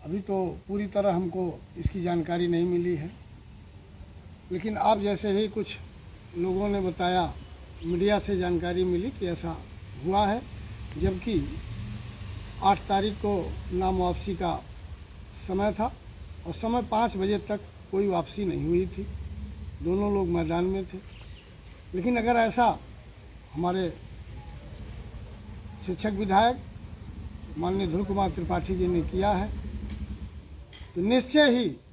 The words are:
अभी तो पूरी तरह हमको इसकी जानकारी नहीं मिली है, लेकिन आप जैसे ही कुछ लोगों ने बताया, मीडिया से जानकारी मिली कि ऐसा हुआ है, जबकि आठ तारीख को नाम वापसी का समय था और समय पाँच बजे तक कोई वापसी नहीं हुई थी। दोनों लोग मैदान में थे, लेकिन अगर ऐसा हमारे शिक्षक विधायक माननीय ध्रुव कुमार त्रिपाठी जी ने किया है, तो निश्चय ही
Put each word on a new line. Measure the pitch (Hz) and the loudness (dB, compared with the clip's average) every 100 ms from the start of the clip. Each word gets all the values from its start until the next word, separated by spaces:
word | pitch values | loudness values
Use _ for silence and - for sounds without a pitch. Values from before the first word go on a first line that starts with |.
अभी | 151 190 | -4 -4
तो | 196 190 180 143 - | -2 0 0 -4 -4
पूरी | 202 202 | -4 0
तरह | 202 202 175 | 2 4 4
हमको | 185 185 180 - - - | 2 0 -2 -4 -12 -12
इसकी | 160 196 | -8 -2
जानकारी | 175 170 165 175 175 | 0 2 2 2 4
नहीं | 170 180 | 4 4
मिली | 175 175 165 | 2 2 0
है, | 165 - - - - - - - - - - - - - - | -4 -10 -18 -18 -18 -18 -18 -18 -18 -16 -16 -16 -18 -18 -6
लेकिन | 180 214 208 | -4 -2 4
आप | 214 220 | 6 6
जैसे | 202 196 208 | 4 2 2
ही | 196 214 | 4 2
कुछ | 214 202 - - - - - - 175 | 0 -4 -6 -12 -16 -18 -18 -10 -2
लोगों | 180 185 208 | 0 2 2
ने | 202 | 2
बताया, | 185 170 180 185 165 - - - - - 165 | 0 2 4 4 2 -2 -12 -16 -16 -8 -2
मीडिया | 175 202 208 | 4 4 4
से | 202 190 | 2 0
जानकारी | 180 175 175 175 | 2 2 2 2
मिली | 185 175 220 | 2 2 0
कि | - 180 | -2 -2
ऐसा | 165 165 160 - - - - 151 | -2 -4 -6 -10 -14 -14 -6 2
हुआ | 196 202 | 4 4
है, | 226 - - - - - 147 | 2 -4 -12 -10 -10 -8 0
जबकि | 185 185 233 190 139 151 - - - - - - - - - - | 0 2 0 0 0 -6 -8 -8 -8 -8 -10 -12 -10 -10 -10 2
आठ | 190 196 - | 4 4 4
तारीख | 196 208 | 2 2
को | 202 208 196 156 - - | 0 2 2 0 -6 -4
नाम | 180 185 185 | 0 2 4
वापसी | 180 175 - 175 | 2 2 -2 -2
का | 175 - - - - - - - - - - | 0 -2 -6 -14 -14 -14 -14 -16 -16 -12 -2
समय | 185 208 | 2 2
था | 208 233 - - - - - 170 | 2 -2 -2 -16 -14 -14 -12 -8
और | |
समय | 160 226 240 | -4 0 0
पाँच | - 220 233 196 | 2 2 2 2
बजे | 190 208 | 2 2
तक | - 208 - - - | 0 -6 -6 -18 -2
कोई | 190 202 | 2 4
वापसी | 170 160 - 196 | 2 0 -2 -2
नहीं | 143 147 | 0 2
हुई | 175 185 | 2 2
थी। | - 202 - - - - - - - | -4 -8 -8 -8 -8 -10 -10 -10 -6
दोनों | 156 190 208 | 0 2 2
लोग | 202 180 | 2 2
मैदान | 170 160 165 | 2 2 2
में | 180 190 185 | 2 0 -4
थे, | 185 - - - - - - - - - 185 | -10 -14 -16 -16 -16 -16 -18 -18 -18 -6 -2
लेकिन | 196 240 | 2 4
अगर | 226 233 | 4 6
ऐसा | 226 247 233 - - - - - - - - | 6 6 4 4 -6 -16 -18 -18 -18 -18 -10
हमारे | 151 175 185 175 - - - - - - - - - - - - - - - - - - - - | 0 2 2 0 -4 -14 -14 -12 -12 -12 -12 -12 -12 -10 -10 -10 -12 -12 -12 -12 -12 -12 -10 -6
शिक्षक | 180 214 | -2 0
विधायक | 196 208 190 226 254 - - - - - - - - - 151 | 0 6 8 8 4 -6 -12 -12 -12 -12 -10 -10 -10 -10 -2
माननीय | 170 190 190 | 0 2 2
ध्रुव | 165 196 | 0 0
कुमार | 202 190 | 2 2
त्रिपाठी | 180 170 180 180 185 | 0 0 0 0 2
जी | 180 | 2
ने | 170 | 2
किया | 156 185 202 | 2 2 4
है, | 190 208 - - - - - - - - - - - - - - 175 | 4 0 -4 -6 -6 -6 -6 -6 -6 -8 -12 -16 -16 -16 -16 -8 0
तो | |
निश्चय | 196 247 247 302 294 | 6 6 6 6 8
ही | 240 208 131 - | 6 2 -2 -12